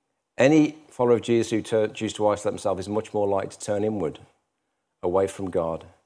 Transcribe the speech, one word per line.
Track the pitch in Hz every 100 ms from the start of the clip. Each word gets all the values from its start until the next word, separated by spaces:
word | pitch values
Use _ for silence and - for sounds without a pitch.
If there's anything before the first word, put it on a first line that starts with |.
| _ _ _ -
Any | 131 156 151 - -
follower | - 123
of | 117
Jesus | 95 117 110
who | 110
tur-, | 98 110 107
chooses | - 110 -
to | 107
isolate | 98 104
themselves | 92 104 92
is | 95
much | 104 107
more | 107 101
likely | 98 98
to | -
turn | - 104
inward, | 107 107 78 - - _ _ _ _ _ _ _
away | 90 90 95
from | - 98
God, | 90 82 80 - _